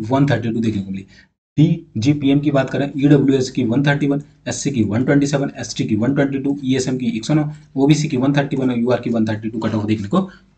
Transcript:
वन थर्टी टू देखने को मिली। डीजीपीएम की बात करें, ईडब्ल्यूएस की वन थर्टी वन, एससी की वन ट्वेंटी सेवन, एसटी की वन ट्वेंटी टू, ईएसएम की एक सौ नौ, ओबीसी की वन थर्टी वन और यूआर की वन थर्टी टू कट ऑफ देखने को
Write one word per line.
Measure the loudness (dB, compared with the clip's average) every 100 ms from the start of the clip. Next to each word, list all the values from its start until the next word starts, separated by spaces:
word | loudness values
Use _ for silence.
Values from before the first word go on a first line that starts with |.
वन | -2 2 2
थर्टी | 0 -2
टू | -2
देखने | -2 -2
को | -4
मिली। | -8 -12 -20 _ _ _ 2
डीजीपीएम | 4 2 -4 -2 0 2 2 2
की | 2
बात | 0 0
करें, | -2 -4 2
ईडब्ल्यूएस | 4 6 4 2 0
की | -2
वन | 0 2
थर्टी | 2 2 0
वन, | -2 -6 _ -10
एससी | -6 -2
की | 0
वन | 0 0
ट्वेंटी | 2 2 2
सेवन, | 0 -2 -6
एसटी | -10 -6
की | -2 0
वन | 0
ट्वेंटी | 0 0 -2
टू, | -4 -4
ईएसएम | -2 -2 -2 -2
की | -4
एक | -4
सौ | 0
नौ, | 0 0 -6 -8 0
ओबीसी | 2 4 2
की | 0
वन | 0
थर्टी | 0 0 -2
वन | -2
और | 0
यूआर | 0 -2
की | -2
वन | -2 0
थर्टी | -2 -6
टू | -4
कट | -4
ऑफ | -2 -2
देखने | -2 0
को | -2 -2 -8 _